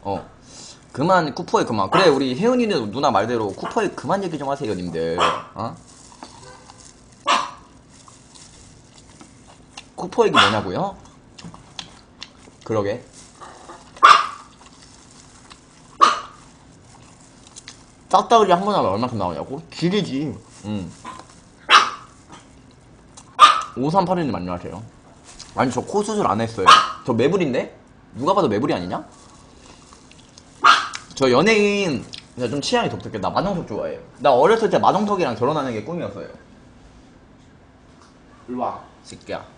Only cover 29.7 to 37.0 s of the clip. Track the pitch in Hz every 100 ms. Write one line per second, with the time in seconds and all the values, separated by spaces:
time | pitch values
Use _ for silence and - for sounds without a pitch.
29.7 | - - - - - - - - - -
30.7 | - - - - - 131 127 185 220 208
31.7 | 202 190 127 - - - - 123 143 -
32.7 | 247 196 113 113 107 92 85 165 185 -
33.7 | 104 76 73 - - 135 123 160 220 214
34.7 | 175 107 160 208 202 156 113 123 156 135
35.7 | 110 110 170 120 - - - - - -
36.7 | - - -